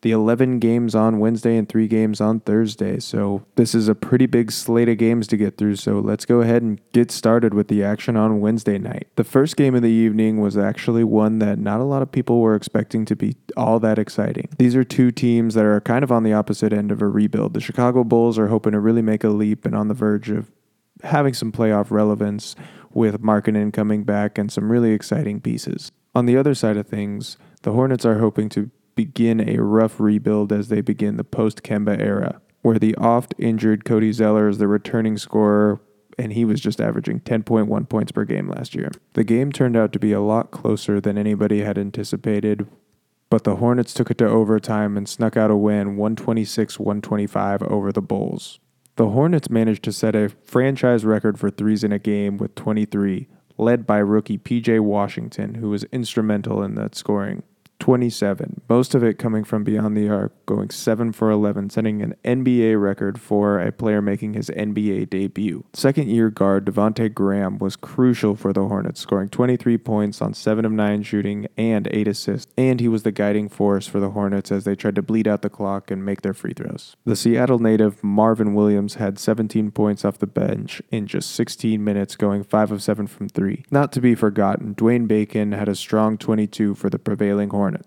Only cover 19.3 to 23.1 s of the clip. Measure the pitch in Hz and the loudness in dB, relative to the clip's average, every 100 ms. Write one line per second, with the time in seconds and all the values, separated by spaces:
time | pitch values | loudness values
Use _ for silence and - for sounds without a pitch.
19.3 | 104 107 104 113 107 104 107 107 104 113 | 0 0 -2 -2 -2 -2 -2 0 0 -2
20.3 | 107 104 _ _ _ _ - - 147 143 | -6 -6 _ _ _ _ -18 -2 2 2
21.3 | 120 113 107 113 104 104 107 107 107 104 | 0 -6 0 2 2 0 2 2 0 -2
22.3 | 104 - - - - - - 110 | -4 -10 -18 -20 -20 -8 0 0